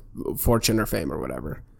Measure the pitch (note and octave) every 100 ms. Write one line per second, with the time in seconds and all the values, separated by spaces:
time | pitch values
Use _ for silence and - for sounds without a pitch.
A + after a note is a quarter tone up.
0 | - - - - - A#2 - A2 G#2 E2
1 | D2 D2+ B1+ B1+ C2+ - -